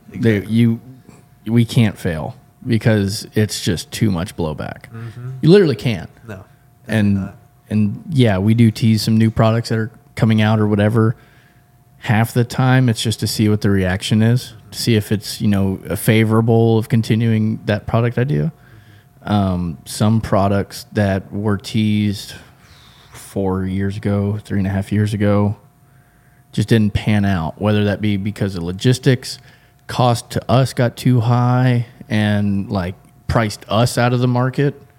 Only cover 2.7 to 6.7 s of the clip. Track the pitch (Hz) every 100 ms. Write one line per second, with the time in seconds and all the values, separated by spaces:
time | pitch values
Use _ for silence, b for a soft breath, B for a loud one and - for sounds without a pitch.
2.7 | 113 117 107 98 104 - - 107 - -
3.7 | 82 - - 110 87 87 - 80 71 50
4.7 | 50 - 113 117 120 123 131 151 202 160
5.7 | 123 127 98 76 - 113 95 - _ _